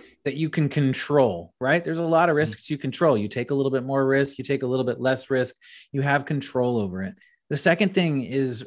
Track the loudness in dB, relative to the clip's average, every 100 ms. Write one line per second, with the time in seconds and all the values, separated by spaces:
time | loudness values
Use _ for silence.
0 | -20 _ -8 -4 -4 0 0 2 0 0
1 | 0 4 4 2 -10 -6 0 0 0 -4
2 | 2 4 4 2 0 -4 -8 -6 -6 0
3 | 2 2 0 -4 -2 0 0 0 -2 0
4 | 2 2 0 -4 -4 -4 -2 -2 -2 -2
5 | 0 -2 0 -2 -2 -6 -20 -20 -10 -4
6 | 0 0 0 -6 -4 -2 0 0 -2 -4
7 | -8 -10 _ _ -8 -2 2 2 2 2
8 | 0 0 -2 -2 -2 -4